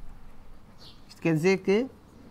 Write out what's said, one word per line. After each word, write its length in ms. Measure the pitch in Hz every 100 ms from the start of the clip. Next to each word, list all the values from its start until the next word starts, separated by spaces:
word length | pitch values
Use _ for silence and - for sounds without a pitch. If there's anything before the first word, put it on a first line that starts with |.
| - - - - - - - - - - -
Isto 120 | -
quer 140 | 165
dizer 240 | 160 175 190
que 300 | 185 202 262 - - - -